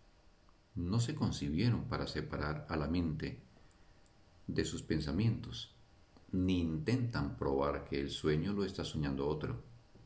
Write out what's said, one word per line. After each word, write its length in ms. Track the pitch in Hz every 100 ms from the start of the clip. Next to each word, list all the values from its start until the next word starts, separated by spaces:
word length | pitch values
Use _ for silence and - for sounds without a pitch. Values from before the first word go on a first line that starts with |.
| - - - - - - -
No 260 | 95 87 117
se 140 | 117
concibieron 680 | - 95 - 71 80 120 95
para 220 | - 73 71
separar 600 | 76 76 76 73 76 -
a 80 | 80
la 100 | 73
mente 560 | 90 82 76 73 - - - - - - - - - - - -
de 180 | -
sus 180 | - 87
pensamientos, 920 | - 80 73 82 113 - - - - - - - - - -
ni 280 | 92 92 90
intentan 760 | 85 78 76 127 117 78 69 -
probar 480 | 71 67 71 71
que 160 | - 71
el 100 | 69
sueño 420 | - 78 76 92
lo 120 | 101
está 200 | 95 -
soñando 420 | 78 80 71 69 69
otro. 360 | 76 123 120 - - - -